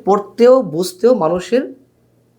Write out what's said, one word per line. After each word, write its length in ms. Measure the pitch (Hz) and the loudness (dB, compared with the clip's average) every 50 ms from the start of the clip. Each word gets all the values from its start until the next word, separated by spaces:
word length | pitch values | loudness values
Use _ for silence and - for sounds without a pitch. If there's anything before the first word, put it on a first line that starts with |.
| - | -2
পড়তেও 580 | 185 202 208 202 - - - 233 247 254 262 | -2 0 0 -2 -6 -2 2 4 4 4 4
বুঝতেও 520 | 226 165 147 165 185 - - - 220 240 254 | 2 -2 -6 -6 -6 -6 -4 -2 0 0 0
মানুষের 600 | 208 160 156 175 180 - - 233 254 311 - - - _ _ _ _ _ _ _ _ _ _ _ | 0 0 -2 -4 -4 -4 -4 -4 -4 -4 -6 -10 -20 _ _ _ _ _ _ _ _ _ _ _